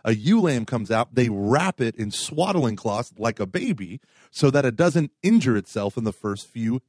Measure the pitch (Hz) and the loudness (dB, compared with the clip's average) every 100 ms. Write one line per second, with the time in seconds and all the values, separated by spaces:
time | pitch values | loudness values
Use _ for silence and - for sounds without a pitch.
0 | 113 110 117 226 180 127 110 117 101 110 | -2 0 2 4 4 0 -2 -6 -2 -2
1 | 117 123 120 101 101 139 185 - 117 110 | 0 0 0 0 2 2 2 -2 -4 -4
2 | 104 - - 151 175 147 120 104 113 104 | -6 -6 -8 -2 0 2 0 -2 -4 -4
3 | 120 - 113 - 98 185 262 135 92 117 | -6 -4 -4 -4 -6 -4 -4 -4 -6 -14
4 | _ _ _ - 143 143 131 117 175 160 | _ _ _ 0 2 4 0 2 2 2
5 | 147 _ 185 226 131 104 - 110 101 123 | -2 _ 2 4 4 0 -2 -4 -4 -2
6 | 110 - 107 101 - 117 113 127 | -4 -4 -6 -6 -8 -6 -4 -4